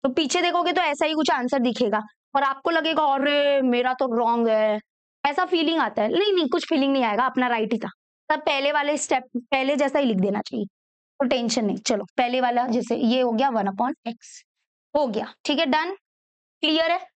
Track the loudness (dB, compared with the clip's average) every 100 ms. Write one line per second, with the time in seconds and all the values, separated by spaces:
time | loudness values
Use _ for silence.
0 | -2 -2 -2 0 0 0 0 0 0 0
1 | -2 0 0 0 0 0 0 0 0 0
2 | -4 _ _ -2 0 -2 -2 0 0 0
3 | 2 2 2 2 2 2 2 0 0 0
4 | -2 0 0 2 2 2 2 0 _ _
5 | _ _ -2 0 0 0 2 0 0 0
6 | 0 2 2 2 2 0 0 0 2 2
7 | 2 0 0 0 0 0 0 -2 -6 -14
8 | _ _ _ -2 0 0 0 0 0 -2
9 | 0 -2 -2 -10 -4 -2 0 0 2 2
10 | 0 2 0 -2 -6 -8 -8 _ _ _
11 | _ _ 0 0 0 -2 -2 -2 -2 -4
12 | -4 -2 0 0 0 0 0 -2 -2 0
13 | 2 2 0 0 0 0 -2 -2 -4 -4
14 | -10 -14 -18 -20 _ _ _ _ _ -2
15 | 0 -2 -6 -12 -4 -2 2 0 -2 -8
16 | _ _ _ _ _ _ -2 0 2 0
17 | -4